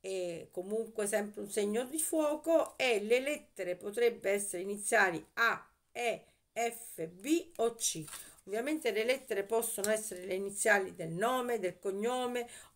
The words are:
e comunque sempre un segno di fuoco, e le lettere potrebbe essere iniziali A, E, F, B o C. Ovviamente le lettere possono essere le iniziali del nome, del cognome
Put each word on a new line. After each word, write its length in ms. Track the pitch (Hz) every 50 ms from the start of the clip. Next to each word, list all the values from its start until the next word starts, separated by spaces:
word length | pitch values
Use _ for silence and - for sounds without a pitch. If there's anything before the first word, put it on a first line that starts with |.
e 480 | _ 190 190 190 180 175 170 165 - -
comunque 560 | - - 180 190 208 226 226 214 - - 208
sempre 360 | 202 214 208 208 208 - - 208
un 80 | 202
segno 340 | - 226 208 202 208 226 262
di 160 | 247 285 320
fuoco, 760 | - - - 320 302 294 302 302 - 330 330 320 - - - -
e 220 | 262 254 233 202
le 200 | 208 214 233 254
lettere 560 | 262 285 302 294 - - _ - 190 175 180
potrebbe 540 | 180 - 208 202 233 240 233 - - - 202
essere 320 | 196 202 202 - - - 185
iniziali 640 | 196 202 208 208 - 233 220 202 185 170 160 - - _
A, 360 | - 233 233 196 - - - _ _ _ _ _
E, 320 | 233 240 233 196 175 - _ _ _ _ _ _
F, 540 | 214 233 233 233 - - - - - 165
B 460 | 165 175 185 196 269 311 339 - - -
o 180 | - 226 233 226
C. 300 | 226 - - - 160 156 147 - - - - - - _
Ovviamente 460 | - 196 220 240 277 311 302 - 240
le 140 | 202 208 220
lettere 400 | 233 254 269 - - 220 202 196
possono 460 | - 226 226 226 226 - - 196 208
essere 340 | 214 214 214 - 196 180 180
le 100 | 196 185
iniziali 600 | 190 196 202 202 - - 220 208 202 190 185 175
del 160 | - 170 165
nome, 500 | 165 175 208 240 254 254 247 240 240 220
del 180 | 185 180 175 -
cognome 680 | - 202 190 196 208 233 254 254 247 247 247 247 233 233 - - - - _